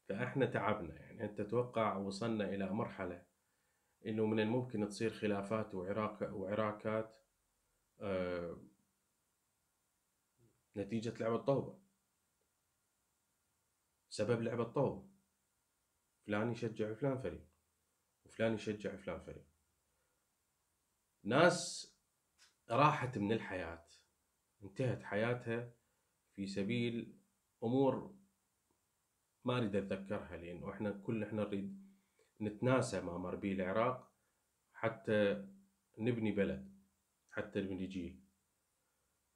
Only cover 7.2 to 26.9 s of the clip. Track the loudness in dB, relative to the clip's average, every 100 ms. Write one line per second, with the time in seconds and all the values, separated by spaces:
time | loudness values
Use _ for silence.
7.2 | _ _ _ _ _ _ _ -10 -4 -2
8.2 | 0 -2 -4 -8 -14 -20 _ _ _ _
9.2 | _ _ _ _ _ _ _ _ _ _
10.2 | _ _ -20 _ _ -6 -2 -2 -2 -2
11.2 | 0 2 4 2 2 -10 _ _ _ _
12.2 | _ _ _ _ _ _ _ _ _ _
13.2 | _ _ _ _ _ _ _ _ _ -2
14.2 | 2 2 2 0 0 2 2 0 -10 -20
15.2 | _ _ _ _ _ _ _ _ _ _
16.2 | -4 0 0 -2 -4 -4 -4 -2 -2 -2
17.2 | -4 -8 -12 _ _ _ _ _ _ _
18.2 | -18 0 0 0 -2 -4 -4 -6 -6 -8
19.2 | -8 -14 -16 _ _ _ _ _ _ _
20.2 | _ _ _ _ _ _ _ _ _ _
21.2 | 2 8 8 8 0 -8 -10 _ _ _
22.2 | _ _ -20 _ 0 6 6 4 0 0
23.2 | 2 2 0 -6 -6 -8 -16 -20 _ _
24.2 | _ _ _ _ -12 -2 -2 -2 -2 0
25.2 | 2 0 -2 -4 -4 -12 _ _ _ _
26.2 | _ -8 -4 -2 0 2 0